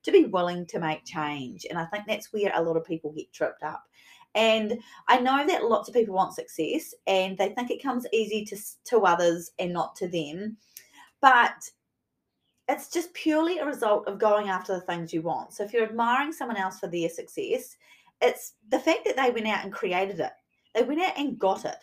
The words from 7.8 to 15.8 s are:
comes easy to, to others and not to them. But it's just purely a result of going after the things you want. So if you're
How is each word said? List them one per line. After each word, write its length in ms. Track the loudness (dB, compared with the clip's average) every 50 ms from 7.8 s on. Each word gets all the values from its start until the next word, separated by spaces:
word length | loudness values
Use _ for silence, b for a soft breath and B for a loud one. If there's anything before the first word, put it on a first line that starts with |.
| -2
comes 240 | -2 -2 -2 -2 0
easy 340 | 0 0 0 0 -2 -4 -4
to, 100 | -6 -8 -10 -12 -14 -16 -16 _
to 140 | 0 4 4 6
others 500 | 6 6 6 4 2 2 0 -4 -8 -6 -6
and 140 | -4 -2 -2
not 220 | -2 -4 -4 -6
to 120 | -6 -6 -4
them. 480 | -2 -4 -4 -4 -6 -8 -8 -10 -10 B B B B B B B B B B B B _
But 500 | 6 8 8 8 6 4 0 -4 -12 -18 -20 _ _ _ _ _ _ _ _ _ _ _ _ _ _ _ _ _ _ -4
it's 220 | -4 -4 -4 -6
just 240 | -4 -4 -4 -4 -8
purely 440 | -2 0 2 2 4 2 2 0 -2
a 60 | -2
result 440 | -4 -4 0 2 2 2 2 2 -2
of 100 | -2 2
going 300 | 4 4 4 4 2 0
after 260 | -2 -2 -2 -4 -4
the 60 | -4
things 340 | -4 -4 -4 -4 -4 -4 -4
you 80 | -4 -2
want. 320 | -2 -4 -4 -6 -10 -8
So 80 | -8 -6
if 100 | -2 0
you're 160 | 0